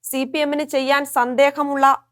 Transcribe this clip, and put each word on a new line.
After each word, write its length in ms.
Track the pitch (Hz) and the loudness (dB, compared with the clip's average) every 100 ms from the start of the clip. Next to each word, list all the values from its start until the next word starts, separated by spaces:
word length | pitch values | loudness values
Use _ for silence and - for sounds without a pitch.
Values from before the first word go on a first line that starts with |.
| - | -6
സി 120 | 262 269 | -6 -4
പി 80 | 311 | -2
എമ്മിന് 220 | 294 294 294 | -2 -2 -2
ചെയ്യാൻ 320 | 277 262 277 285 262 | -2 0 0 0 -2
സന്ദേഹമുള്ള 720 | 240 254 277 285 285 277 269 269 _ | 0 2 2 2 -4 2 4 2 _